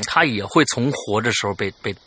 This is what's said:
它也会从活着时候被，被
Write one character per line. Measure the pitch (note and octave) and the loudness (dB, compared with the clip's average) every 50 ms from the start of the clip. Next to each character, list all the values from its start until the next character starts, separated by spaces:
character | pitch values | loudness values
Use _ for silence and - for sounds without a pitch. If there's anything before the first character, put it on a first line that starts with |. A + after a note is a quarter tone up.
| A2 | -2
它 | - - E3 E3+ | 0 2 2 2
也 | C#3+ A2+ G2+ G2 | 2 2 -2 -4
会 | G2 - E3 C#3+ | 0 2 2 4
从 | - - A#2+ A#2+ C#3+ | 4 2 0 0 -2
活 | C3+ - - A2 G2+ A2 | -2 -4 -4 -2 0 0
着 | A2+ A#2+ | 0 0
时 | G#2 - - | 0 0 -2
候 | G2+ G2 | -2 -4
被， | - G#2+ F#2+ - _ | -4 -6 -6 -8 _
被 | - G#2+ G2 - _ | -8 -8 -8 -8 _